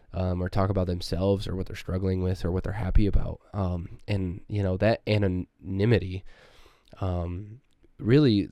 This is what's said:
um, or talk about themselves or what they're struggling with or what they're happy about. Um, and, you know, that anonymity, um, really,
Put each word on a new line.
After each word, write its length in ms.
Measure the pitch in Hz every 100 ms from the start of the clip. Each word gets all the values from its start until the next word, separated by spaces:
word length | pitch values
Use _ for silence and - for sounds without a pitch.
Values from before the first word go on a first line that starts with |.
| -
um, 280 | 90 92 90
or 80 | 90
talk 200 | - 95
about 180 | 98 90
themselves 600 | 90 - 82 98 98 98
or 80 | 92
what 120 | -
they're 80 | 92
struggling 460 | - 92 95 92
with 220 | 92 92 87
or 60 |
what 120 | 92
they're 100 | 90
happy 340 | 98 95 92 101
about. 340 | 90 85 82 _
Um, 460 | 98 90 90 87 - -
and, 320 | 101 92 92 -
you 160 | 101
know, 140 | 95 92
that 240 | 104 113 -
anonymity, 1160 | 104 98 90 - _ 82 95 110 101 92 92 - - - - - _ _ -
um, 580 | 95 87 87 87 104 120 _ _ _ -
really, 480 | 104 135 143 101 82